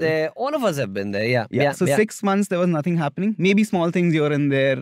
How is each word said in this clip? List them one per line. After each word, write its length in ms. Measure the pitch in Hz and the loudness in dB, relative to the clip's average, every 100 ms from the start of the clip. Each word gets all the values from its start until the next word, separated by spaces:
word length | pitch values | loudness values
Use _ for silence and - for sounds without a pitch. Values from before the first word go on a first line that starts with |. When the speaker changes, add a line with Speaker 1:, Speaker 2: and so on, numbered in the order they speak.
| 160 | 0
Speaker 1:
there. 220 | 160 156 | 0 -2
All 220 | - 254 | -4 -4
of 100 | 302 | -2
us 140 | 226 143 | -2 -2
have 160 | 107 | -4
been 180 | 101 101 | -4 -4
there. 140 | 98 113 | -2 0
Yeah, 220 | 123 104 | 0 0
Speaker 2:
Yeah. 140 | 123 | 0
Speaker 1:
yeah, 80 | 143 | 0
Speaker 2:
So 140 | 135 180 | 2 0
Speaker 1:
yeah. 100 | 143 | 2
Speaker 2:
six 260 | 220 - | 0 -2
months, 280 | 202 196 202 | 0 0 0
there 100 | 175 | 0
was 80 | 180 | 0
nothing 300 | 160 175 170 | 0 0 0
happening. 360 | 147 - 202 208 | -2 -2 -4 0
Maybe 240 | 185 202 | 2 2
small 260 | 214 185 170 | 2 0 0
things 220 | 180 175 | 0 2
here 180 | 156 147 | 2 0
and 200 | 143 143 | 0 0
there. 260 | 139 135 131 | 2 2 0